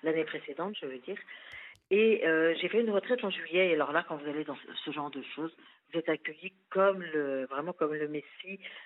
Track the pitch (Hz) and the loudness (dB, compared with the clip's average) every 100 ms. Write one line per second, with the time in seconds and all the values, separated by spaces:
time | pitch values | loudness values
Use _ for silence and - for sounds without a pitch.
0 | 156 160 156 151 147 139 180 214 143 131 | 0 0 -2 -6 -10 -6 -6 -6 -8 -10
1 | 147 202 - - - - - - _ 202 | -10 -10 -12 -18 -16 -16 -18 -20 _ 6
2 | 220 220 165 160 165 160 180 208 233 202 | 8 6 6 6 4 4 2 2 4 2
3 | - 247 202 - - 175 185 156 139 156 | 2 0 0 -4 -2 2 4 4 2 0
4 | 170 156 147 147 151 139 - 143 - 147 | -2 -8 -6 -6 -6 -10 -10 -10 -8 -6
5 | 147 143 120 - 160 - - _ _ 170 | -6 -8 -10 -8 -8 -8 -20 _ _ -4
6 | 160 156 - 151 185 _ _ 190 196 190 | -2 -2 -4 -10 -14 _ _ 2 4 2
7 | 170 156 143 135 131 135 160 175 156 151 | -2 -2 0 -2 -4 -6 -6 -2 -2 -2
8 | 151 151 - - 185 196 - - | -4 -6 -8 -18 -14 -14 -14 -18